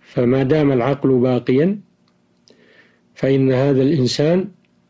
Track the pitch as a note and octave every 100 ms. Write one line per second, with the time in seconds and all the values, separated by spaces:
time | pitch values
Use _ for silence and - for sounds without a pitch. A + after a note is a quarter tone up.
0 | - - B2 C3 C3+ D#3 C#3+ C3 A#2+ C#3
1 | C3+ C3 B2+ B2 B2 B2+ E3+ G#3 - _
2 | _ _ _ _ _ _ _ _ _ _
3 | _ - C3+ C3+ C3+ B2+ C#3 C3+ C3+ D#3+
4 | B2+ - D3 F3+ F#3 - _ _